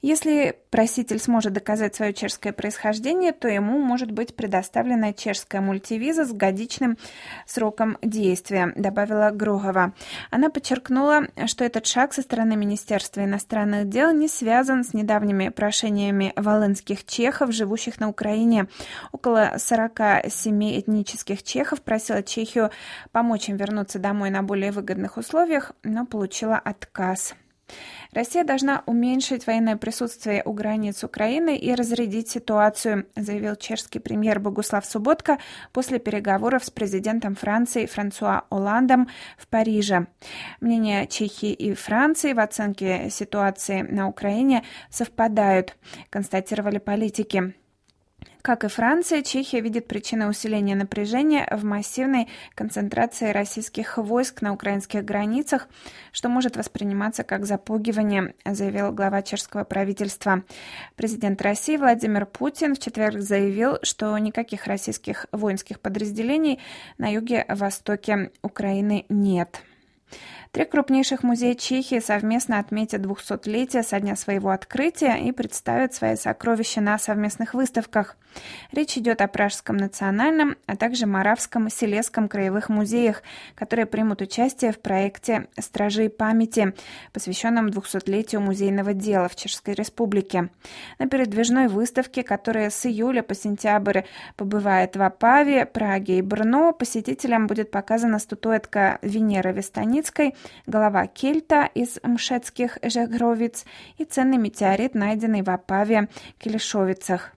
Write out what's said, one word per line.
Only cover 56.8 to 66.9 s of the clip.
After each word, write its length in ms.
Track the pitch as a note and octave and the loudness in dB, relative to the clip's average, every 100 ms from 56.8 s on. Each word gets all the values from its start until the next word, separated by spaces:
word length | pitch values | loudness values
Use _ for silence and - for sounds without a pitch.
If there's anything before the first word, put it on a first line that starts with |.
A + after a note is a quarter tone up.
| G3+ G3 G#3 A3 | -4 -2 -2 -4
как 240 | G#3+ G3 G3+ | -4 -4 -2
запугивание, 880 | G3 - A3 A3 G#3+ G#3+ G3+ F#3 - - | -4 -2 -2 0 0 2 0 -2 -6 -6
заявил 460 | G3+ G3 G3+ G3+ | -2 -2 -2 -2
глава 320 | G#3 G3 G3 | 0 0 0
чешского 400 | G3 G3+ - G#3 | -2 -6 -6 -6
правительства. 800 | G3+ G3 G3 G3+ G3+ - - F#3+ F#3+ - - - - - | -4 -2 -2 -2 -4 -4 0 0 -2 -16 -18 -16 -18 -6
Президент 460 | A3+ A3 G#3 G3 | -4 -2 -2 0
России 340 | G3+ G#3+ - D4+ | 0 -2 0 2
Владимир 520 | C#4 A#3 A3+ G#3 G3+ | 4 4 2 0 -2
Путин 480 | - C#4 D4 D#4 C#4 | -4 -6 -2 -2 0
в 40 | |
четверг 400 | - A3+ G#3+ G#3 | -4 -2 -2 0
заявил, 600 | G3+ G3+ G3 G3 A3+ - | 0 2 2 2 0 0
что 340 | - - G#3+ G#3+ | -4 -4 -2 0
никаких 480 | G#3+ G#3+ A#3 G3+ - | -2 -2 -6 -6 -4
российских 580 | G3+ G#3 G#3+ - G3 - | -4 -4 -8 -8 -10 -6
воинских 480 | G#3+ G#3+ G3 - G3+ | -2 -2 -2 -6 -10
подразделений 800 | - G3 G#3+ G#3 A3+ D4 D#4 C4 - - - | -6 -4 -4 -4 0 2 2 0 -6 -18 -20